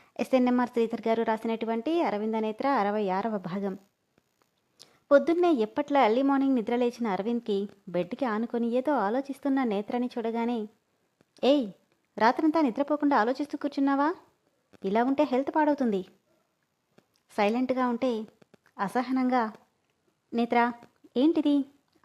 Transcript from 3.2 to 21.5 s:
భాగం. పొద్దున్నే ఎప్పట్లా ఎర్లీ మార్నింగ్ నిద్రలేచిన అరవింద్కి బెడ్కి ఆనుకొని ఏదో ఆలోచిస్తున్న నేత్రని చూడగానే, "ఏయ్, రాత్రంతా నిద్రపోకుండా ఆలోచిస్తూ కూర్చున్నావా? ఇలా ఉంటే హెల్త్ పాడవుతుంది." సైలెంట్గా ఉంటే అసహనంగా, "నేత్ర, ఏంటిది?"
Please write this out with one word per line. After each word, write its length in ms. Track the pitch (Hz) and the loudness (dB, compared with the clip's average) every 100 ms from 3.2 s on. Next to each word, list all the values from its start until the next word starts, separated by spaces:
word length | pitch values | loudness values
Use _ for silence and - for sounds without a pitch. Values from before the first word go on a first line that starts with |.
| 226 214 | -2 -4
భాగం. 400 | 185 190 196 190 _ _ _ _ _ _ _ _ _ _ - _ - | -6 -6 -6 -8 _ _ _ _ _ _ _ _ _ _ -20 _ 4
పొద్దున్నే 400 | 285 277 339 349 | 4 4 2 2
ఎప్పట్లా 540 | 294 214 - 294 285 233 | 2 0 -2 0 2 4
ఎర్లీ 160 | 233 | 4
మార్నింగ్ 340 | 277 277 269 262 | 2 2 2 0
నిద్రలేచిన 520 | 208 240 247 240 233 | 0 0 -2 -2 -4
అరవింద్కి 640 | 185 196 240 233 196 202 - - | -2 -2 -4 -2 -4 -4 -10 -8
బెడ్కి 360 | 175 175 240 254 | -4 -4 -4 -4
ఆనుకొని 420 | 214 233 240 233 | -2 -4 -4 -2
ఏదో 260 | 240 262 | -2 0
ఆలోచిస్తున్న 680 | 277 196 240 277 269 285 269 | 0 0 -2 -4 -6 -2 0
నేత్రని 460 | 247 202 214 247 247 - | 0 -2 -4 -4 -4 -6
చూడగానే, 520 | 226 233 233 240 214 _ _ _ _ _ _ _ | -6 -4 -2 -4 -6 _ _ _ _ _ _ _
"ఏయ్, 280 | 247 294 214 - _ _ _ - | 2 2 0 -8 _ _ _ 0
రాత్రంతా 440 | 220 320 311 330 | 2 4 2 2
నిద్రపోకుండా 560 | 294 214 285 294 294 269 | 2 0 -2 0 2 2
ఆలోచిస్తూ 380 | 220 262 294 294 | 2 0 -4 -6
కూర్చున్నావా? 580 | 285 285 277 277 285 381 - _ _ _ _ - | -6 -2 0 2 0 -2 -10 _ _ _ _ -10
ఇలా 200 | 196 214 | -2 0
ఉంటే 200 | 247 277 | 2 2
హెల్త్ 280 | 294 247 269 320 | 2 0 0 0
పాడవుతుంది." 460 | 302 285 254 196 190 _ _ _ _ _ _ _ _ _ _ _ _ | 2 2 0 -2 -6 _ _ _ _ _ _ _ _ _ _ _ _
సైలెంట్గా 560 | - 208 233 254 254 254 | 0 0 2 0 0 -2
ఉంటే 400 | 233 262 226 214 - _ _ _ - | -2 -2 -4 -8 -16 _ _ _ -8
అసహనంగా, 760 | 196 240 247 262 254 254 220 214 _ _ _ _ _ _ _ | -4 -2 -2 0 0 0 -2 -6 _ _ _ _ _ _ _
"నేత్ర, 400 | 233 233 233 240 240 - _ - 240 | -4 0 2 2 -2 -14 _ -8 0
ఏంటిది?" 480 | 294 339 294 | 2 2 2